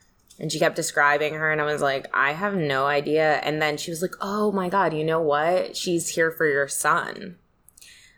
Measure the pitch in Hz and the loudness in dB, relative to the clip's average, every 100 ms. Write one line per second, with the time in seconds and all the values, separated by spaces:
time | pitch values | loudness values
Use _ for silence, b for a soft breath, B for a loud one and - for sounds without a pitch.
0 | b b _ - 156 151 165 160 156 - | b b _ -10 -6 0 0 0 -4 2
1 | 143 147 151 156 156 156 151 151 143 135 | 4 4 0 -2 -2 0 0 0 0 -2
2 | - - 139 151 202 196 151 135 139 143 | -2 0 0 0 -2 0 0 0 2 0
3 | 143 151 156 143 - 151 156 147 - 160 | 2 2 4 2 0 0 0 -2 -6 -6
4 | 180 - 196 208 214 196 185 196 175 156 | -6 -6 -6 0 0 0 0 2 2 0
5 | 156 165 160 143 160 185 - - - 170 | 0 0 2 2 2 2 0 -6 -2 -2
6 | 160 - 165 160 160 143 139 - 151 165 | -2 0 0 2 2 2 0 0 0 0
7 | 123 - - 175 _ _ _ _ b b | -2 -10 -14 -16 _ _ _ _ b b
8 | b | b